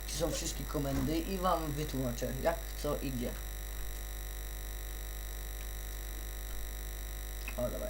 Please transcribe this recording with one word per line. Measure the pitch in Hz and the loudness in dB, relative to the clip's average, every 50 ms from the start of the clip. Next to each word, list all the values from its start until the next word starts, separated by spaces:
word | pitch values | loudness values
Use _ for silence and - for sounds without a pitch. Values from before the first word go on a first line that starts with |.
| - | -2
gdzie | - - | -2 2
są | 147 165 156 | 2 2 2
wszystkie | 127 - 170 151 - - 139 | 2 2 0 0 0 0 -2
komendy | - - 147 139 139 135 135 135 139 160 165 | 0 2 2 2 4 4 4 4 4 4 2
i | 170 190 196 180 | 2 2 0 4
wam | 180 185 170 165 160 151 | 4 4 4 4 4 2
wytłumaczę, | 135 143 151 - - 131 135 123 117 - 127 117 120 131 | 0 0 0 0 2 2 2 2 2 0 0 0 0 4
jak, | 139 165 165 - - - - - | 4 4 4 4 0 -4 -2 0
co | - 147 147 | 0 2 2
i | - - 139 | 2 0 0
gdzie. | 131 120 120 117 - - - - - - - - - - - - - - - - - - - - - - - - - - - - - - - - - - - - - - - - - - - - - - - - - - - - - - - - - - - - - - - - - - - - - - - - - - - - - - - - - - - - - | 0 0 0 0 -2 -2 -4 -4 -4 -4 -4 -4 -2 -2 0 0 0 -2 -2 -2 -2 -2 -2 -2 -2 -2 -2 -2 -2 -2 -2 -2 -2 -2 -2 -2 -2 -2 -2 -2 -2 -2 -2 -2 -2 -2 -2 -2 -2 -2 -2 -2 -2 -2 -2 -2 -2 -2 -2 -2 -2 -2 -2 -2 -2 -2 -2 -2 0 0 0 0 -2 -2 -2 -2 -2 -2 -2 -2 -2 -4 -4 -4 -4 -4 -2 -2 0
O, | - | 0
dobra, | 123 113 - - - - | 0 0 0 0 -2 -2